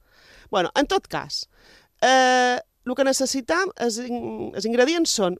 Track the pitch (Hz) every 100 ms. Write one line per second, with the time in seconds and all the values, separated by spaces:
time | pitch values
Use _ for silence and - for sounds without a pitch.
0 | _ _ _ - - 196 170 - 294 381
1 | - 156 139 - - _ _ - _ _
2 | 247 262 254 254 247 247 - _ - 254
3 | 269 262 262 269 - 330 381 - 240 220
4 | 247 240 226 220 - - 214 233 254 339
5 | 330 - 185